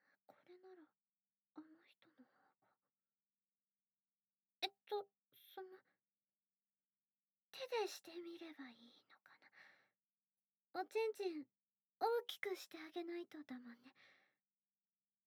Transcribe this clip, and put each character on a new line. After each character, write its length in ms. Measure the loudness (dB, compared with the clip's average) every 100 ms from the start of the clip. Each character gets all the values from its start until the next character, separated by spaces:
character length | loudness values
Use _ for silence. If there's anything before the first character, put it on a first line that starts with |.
| _ _
こ 80 | -20 -20 -20
れ 80 | -18
な 180 | -16
ら、 60 | -16 -18 _ _ _ _ _ _ -12
あ 40 |
の 60 | -12 -14
人 240 | -20 -20 -20
の 80 | -20
方 80 |
が。 80 | -20 -20 -20 _ _ _ _ _ _ _ _ _ _ _ _ _ _ _ _ _ _ _ _ -4
え 60 | -4
っ 40 | -4 0
と、 180 | 0 0 _ _ -20 -16
そ 80 | -12
の、 160 | -10 -12 -20 _ _ _ _ _ _ _ _ _ _ _ _ _ _ _ _
手 160 | -6 2
で 180 | 6 4
し 120 | 2
て 160 | -8 -6
み 180 | -6 -6
れ 140 | -8
ば 140 | -8 -10
い 60 |
い 20 | -12 -18 -20 -20
の 80 | -20
か 120 | -20 -20 -20 -20 -20 -20 -20 _ _ _ _ _ _ _ _
な。 60 | 0
お 40 |
ち 240 | 4 6 6
ん 60 |
ち 100 | 6
ん、 220 | 2 0 -4 _ _ _ _ 2
大 240 | 6 6 4
き 120 | -2
く 160 | 0
し 140 | 0 -4
て 100 | -10
あ 120 | -6
げ 120 | -2
な 140 | 0 -2
い 80 | -4
と 160 | -6
だ 140 | -6 -8
も 140 | -8
ん 100 | -14
ね。 120 | -18 -20 -20 -20 -20 _ _ _ _ _ _ _ _ _